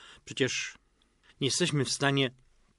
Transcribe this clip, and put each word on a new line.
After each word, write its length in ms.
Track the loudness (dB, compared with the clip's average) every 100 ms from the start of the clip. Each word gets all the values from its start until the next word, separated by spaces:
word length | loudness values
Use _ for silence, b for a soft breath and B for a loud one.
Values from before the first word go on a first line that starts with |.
| B B -10
przecież 520 | -2 0 0 -6 -12 _ _ _ _ b b
nie 60 | -2
jesteśmy 380 | 0 0 0 0
w 60 |
stanie 400 | 0 2 2 0 -4 _ _ _